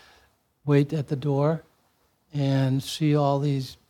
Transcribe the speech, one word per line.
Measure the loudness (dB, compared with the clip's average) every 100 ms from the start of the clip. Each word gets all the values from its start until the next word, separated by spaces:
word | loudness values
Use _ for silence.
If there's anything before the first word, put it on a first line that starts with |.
| -20 -20 _ _ _ _ 2
wait | 2 2
at | -2 -4
the | -6
door | -2 0 0 -2 -6 _ _ _ _ _ _
and | -4 0 2 2 0
see | -4 -2 0 2
all | 2 2
these | 0 -2 -4 -12